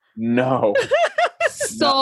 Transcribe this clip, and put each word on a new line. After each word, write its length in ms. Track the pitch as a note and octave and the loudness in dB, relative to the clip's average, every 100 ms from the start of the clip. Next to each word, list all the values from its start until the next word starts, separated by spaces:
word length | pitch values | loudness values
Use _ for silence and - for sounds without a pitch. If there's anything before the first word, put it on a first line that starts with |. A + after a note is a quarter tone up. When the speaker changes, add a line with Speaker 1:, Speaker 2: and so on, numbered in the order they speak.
| _ - | _ -8
Speaker 1:
No. 580 | A2+ A#2+ B2+ B2+ A2 C5+ | -2 0 2 2 2 0
Speaker 2:
<laughs> 40 | - D#5 E5 - E5+ - E5 - D5 A3 | 0 0 0 0 -2 -2 -4 -4 -8 -2
Speaker 1:
No, 80 | D4 C4+ | 0 2